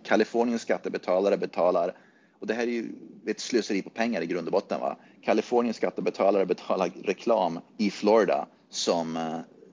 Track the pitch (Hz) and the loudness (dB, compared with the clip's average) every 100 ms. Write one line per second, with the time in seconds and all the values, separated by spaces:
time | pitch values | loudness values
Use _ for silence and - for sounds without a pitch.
0 | - 104 107 117 120 117 - 92 - 98 | 0 2 2 2 0 0 -2 -2 -2 -6
1 | - 92 98 95 92 - 87 90 87 - | 0 2 4 2 0 0 2 2 0 -4
2 | - _ _ _ 101 113 120 120 - - | -16 _ _ _ -6 -2 -2 -4 -6 -12
3 | - - 110 104 - 120 - 101 - - | -18 -10 -8 -6 -2 0 0 -2 -4 -2
4 | 117 98 82 90 82 92 - 73 65 - | -2 -2 -2 -4 0 0 0 -2 -4 -6
5 | - - - 107 - 123 120 110 90 - | -12 -8 0 0 2 2 2 0 -2 -2
6 | 90 - 98 101 95 - - 95 87 - | -4 0 2 4 2 -2 -2 0 0 -2
7 | - 92 - 110 87 82 - - 101 - | -4 -2 0 2 2 -2 -10 -4 -2 0
8 | 104 113 90 71 - _ _ - - 87 | 4 6 6 2 -2 _ _ -4 -2 0
9 | 80 82 80 82 80 - - | -2 -4 -4 -6 -10 -18 -20